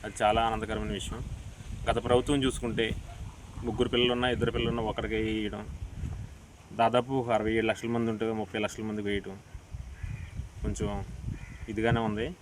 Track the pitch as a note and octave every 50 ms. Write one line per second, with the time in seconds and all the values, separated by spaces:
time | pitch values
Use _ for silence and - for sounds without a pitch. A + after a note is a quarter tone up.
0 | - G#2+ G2+ - A2+ G#2+ G#2+ A2+ A2+ A2+ A2+ G#2+ A2 G#2+ A2 G#2+ G#2+ - G#2 G2
1 | - - - A#2 - - - - - - - - - - - - - - A2+ A#2+
2 | A2+ A#2+ A#2+ B2 B2 - D3 C#3+ C3 C3 A#2+ - - A#2+ A2 G#2+ A2+ A2 - -
3 | - - - - - - - - - - - - - A#2+ G#2+ A2+ B2 A#2 - A#2+
4 | B2 B2 B2 B2 B2 B2+ B2 A2+ A#2+ A#2 A2+ A#2 A#2 A#2 A#2 A#2 A2+ G#2+ G#2 -
5 | A2+ G#2+ A2 A2 A2 A2 A2 A2 G#2+ G#2 G2+ G#2 G#2 - - - - - - -
6 | - - - - - - - - - - - - - - - G#2+ A#2 A2+ A2+ B2
7 | A#2+ B2 C3+ C3+ A#2+ A#2+ A#2 G#2+ G#2+ A2 A2 A2+ A2 A2 G#2+ G#2 - A#2 A#2 A#2
8 | A#2 A2+ A2 G#2 A2+ A2 A2+ A2 G#2+ F#2+ - A2 G#2+ G2+ - - A2 A2 G#2+ G#2+
9 | G#2 G2+ G2+ G2+ G2 G2 G2 G2 - - - - - - - - - - - -
10 | - - - - - - - - - - - - - A2+ G2+ - G#2+ G#2 G#2 G2+
11 | G2+ - - - - - - - - - - - - - G#2+ G2+ A2 A#2 A#2 A#2
12 | A2+ A2 G#2 G#2 A2+ D3 F#3 -